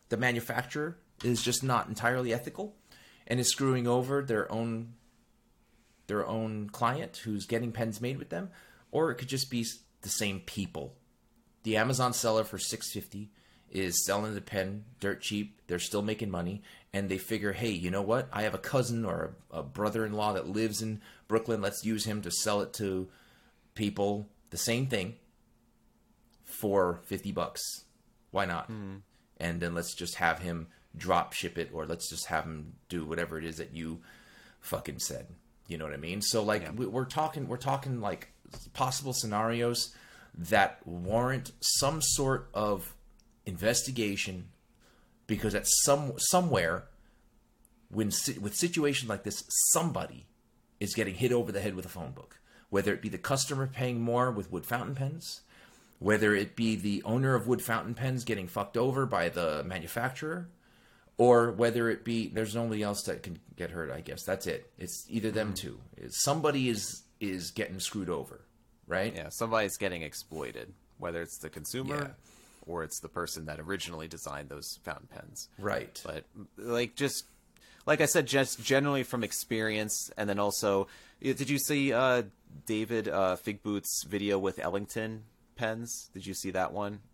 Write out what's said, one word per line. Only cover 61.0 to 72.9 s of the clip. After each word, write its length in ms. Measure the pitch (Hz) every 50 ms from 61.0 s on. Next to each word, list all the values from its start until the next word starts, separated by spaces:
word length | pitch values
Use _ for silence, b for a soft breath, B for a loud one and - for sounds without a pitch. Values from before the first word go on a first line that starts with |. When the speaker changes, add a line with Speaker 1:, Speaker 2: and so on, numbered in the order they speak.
| b b b -
Speaker 1:
or 340 | 120 123 123 120 117 117
whether 380 | 101 98 120 117 117 120 117 117
it 160 | 104 - -
be, 240 | 117 117 113 107 -
there's 260 | - 110 110 104 104
nobody 260 | 117 117 113 110 107
else 220 | 107 104 101 101 -
that 200 | - 85 - -
can 140 | 90 85 - - - - -
get 140 | 87 80
hurt, 200 | 82 87 80 69
I 80 | 65 80
guess. 240 | - 69 69 - -
That's 240 | - 95 95 - 92
it. 240 | 76 - - - _ -
It's 280 | 90 87 - - - -
either 220 | - 113 101 110
them 160 | 101 110 107 107
Speaker 2:
Mm-hmm. 200 | 95 - - 71
Speaker 1:
two. 120 | 52 52 - - - -
It's, 260 | - - - - -
somebody 460 | 139 143 165 139 151 143 135 127 123
is, 320 | 113 101 98 - - - - _ _ -
is 320 | 107 98 92 92 85 76
getting 300 | - - 101 - 90 95
screwed 280 | - - - 104 92 87
over, 360 | 87 71 65 - - - - _ _ _ _ _ _ _ _ -
right? 260 | 85 92 98 113 -
Speaker 2:
Yeah, 140 | 87 78 78
somebody's 460 | - - 117 113 113 110 104 95 -
getting 260 | - 104 95 90 85
exploited, 720 | 80 73 - - - - 80 78 71 60 57 60 57 98 95 - _ _ _ -
whether 240 | - 85 85 85
it's 160 | 85 - - -
the 100 | - 76
consumer 480 | - 80 76 - - 127 135 135 147 147
Speaker 1:
Yeah. 100 | 143 139 - - B B B B B B B B B
Speaker 2:
or 200 | 80 85 85 80
it's 160 | 76